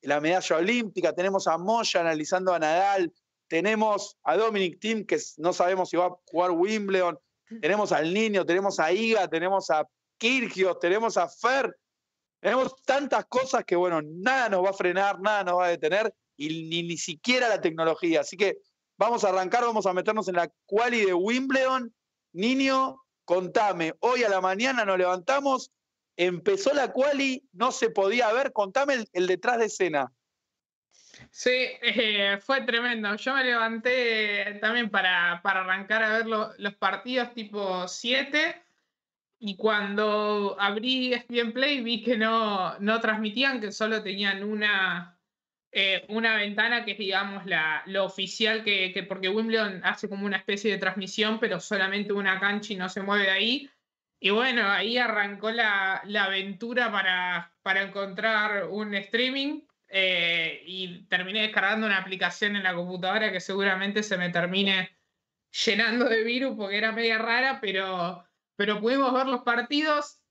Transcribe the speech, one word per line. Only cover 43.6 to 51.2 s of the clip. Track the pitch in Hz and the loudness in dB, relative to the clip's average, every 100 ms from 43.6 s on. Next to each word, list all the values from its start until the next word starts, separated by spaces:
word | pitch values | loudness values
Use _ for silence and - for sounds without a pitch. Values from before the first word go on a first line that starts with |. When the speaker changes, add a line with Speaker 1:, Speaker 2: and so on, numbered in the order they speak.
Speaker 2:
que | 208 | -6
solo | 196 214 220 | -4 -2 -2
tenían | 202 196 202 196 | -4 -4 -2 -2
una, | 202 214 214 202 185 175 175 _ _ _ _ _ _ | -4 -2 0 0 0 -4 -8 _ _ _ _ _ _
eh, | - 196 185 - | -2 0 0 -2
una | 214 226 220 | -2 0 0
ventana | 202 208 226 240 | -2 0 0 0
que | 220 | -4
es, | 190 | -6
digamos, | 196 190 202 196 180 | -2 -2 -2 -8 -4
la, | 170 156 156 - | 0 0 -2 -4
lo | 190 | -2
oficial, | 190 190 190 - 214 220 | -2 -2 -8 0 0 0
que, | 214 196 185 | 0 0 0
que, | 185 | -4
porque | 185 190 185 | -6 -4 -2
Wimbledon | 214 226 226 208 185 | 0 0 0 0 -2
hace | 185 196 202 | -4 -4 -8
como | 196 202 | -6 -4
una | 190 | -4
especie | - 202 214 | -4 -2 -2
de | 190 | -2
transmisión, | 190 185 190 - | -2 -4 -8 -2